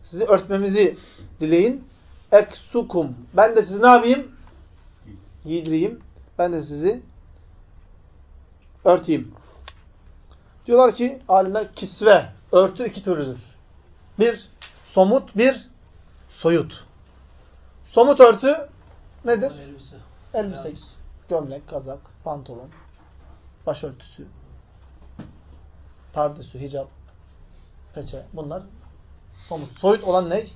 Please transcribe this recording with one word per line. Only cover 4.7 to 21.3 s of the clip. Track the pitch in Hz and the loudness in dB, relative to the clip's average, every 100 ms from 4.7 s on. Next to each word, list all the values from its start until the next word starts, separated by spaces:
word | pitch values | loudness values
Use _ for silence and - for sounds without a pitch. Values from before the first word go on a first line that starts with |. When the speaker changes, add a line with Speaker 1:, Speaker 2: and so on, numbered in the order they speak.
| - - _ - 101 - - 151 | -20 -20 _ -20 -20 -20 -20 -8
Speaker 1:
Giydireyim. | 165 160 160 190 240 - - - - | -8 -4 -2 -2 -6 -20 -20 -20 -4
Ben | 175 | -4
de | 170 | -2
sizi | 143 147 170 247 - - - - - - - - - - - - - - - - - - | -8 -4 -4 -4 -10 -20 -20 -20 -20 -20 -20 -20 -20 -20 -20 -20 -20 -20 -20 -20 -20 -2
örteyim. | 190 175 - 143 107 - - - - - - - - - - - - - - | 2 2 2 -4 -6 -18 -20 -20 -20 -20 -20 -20 -20 -20 -20 -20 -20 -20 2
Diyorlar | 240 254 202 | 4 4 2
ki | 247 269 - | -6 -6 0
alimler | 190 190 202 208 | 2 2 -4 -8
kisve, | - 190 - 208 190 - - - | -12 -14 0 4 4 4 -16 0
örtü | 175 190 190 240 | 2 2 -2 -10
iki | - | -8
türlüdür. | 185 165 135 127 - - - - _ - - - | -6 -6 -6 -10 -18 -20 -20 -20 _ -20 -20 -2
Bir | 233 214 - - - - | -2 -2 -16 -20 -20 -20
somut, | - 196 190 254 - 196 | -4 0 2 2 -2 0
bir | 254 262 - - - - - - - | 0 0 -14 -20 -20 -20 -20 -20 -20
soyut. | - 165 170 165 - - _ - - - - - - - - - | -4 0 0 -2 -14 -20 _ -20 -20 -20 -20 -20 -20 -20 -20 -2
Somut | - 254 285 | 2 4 10
örtü | 240 202 269 311 285 - - - - - 240 | 8 8 0 -2 -6 -18 -20 -20 -20 -12 -4
nedir? | 233 185 | -2 -4
Speaker 2:
Elbise. | 147 139 139 135 - - - - | -8 -20 -20 -20 -20 -20 -20 -12
Speaker 1:
Elbise, | 226 202 170 165 | -8 -8 -10 -14
Speaker 2:
Elbise. | 147 - - - - | -16 -20 -20 -20 -20
Speaker 1:
gömlek, | - | -8